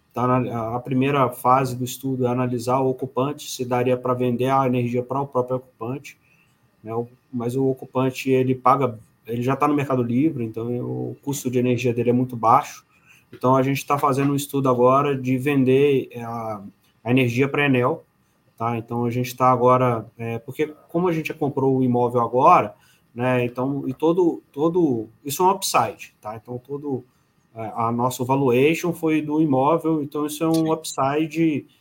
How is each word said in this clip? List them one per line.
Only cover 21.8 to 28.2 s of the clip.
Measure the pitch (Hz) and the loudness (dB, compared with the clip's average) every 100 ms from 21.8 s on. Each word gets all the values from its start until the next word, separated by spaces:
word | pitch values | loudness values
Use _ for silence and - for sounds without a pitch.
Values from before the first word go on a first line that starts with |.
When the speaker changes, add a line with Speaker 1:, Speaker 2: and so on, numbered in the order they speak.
Speaker 1:
imóvel | 127 120 120 120 | 2 2 0 0
agora, | 117 123 147 175 107 - _ _ _ | 0 4 6 6 2 -6 _ _ _
né, | 120 127 127 | -4 0 0
então, | 123 123 131 139 135 | 0 -2 -4 -4 -6
e | |
todo, | 131 156 175 175 139 - | 0 2 4 2 0 -6
todo, | - 160 175 160 117 107 _ | -2 0 2 2 0 -4 _
isso | 147 139 | -8 0
é | 185 | 2
um | |
upside, | 196 - 151 110 101 - _ | 2 0 0 0 -4 -18 _
tá? | 107 113 | -14 -12
Então, | - 123 | -12 -14
todo, | - 143 147 127 - _ _ _ _ | -10 -10 -6 -6 -8 _ _ _ _
é, | 113 110 | -12 -10
a | - 113 | -4 -2
nosso | 120 127 - | 0 -2 -2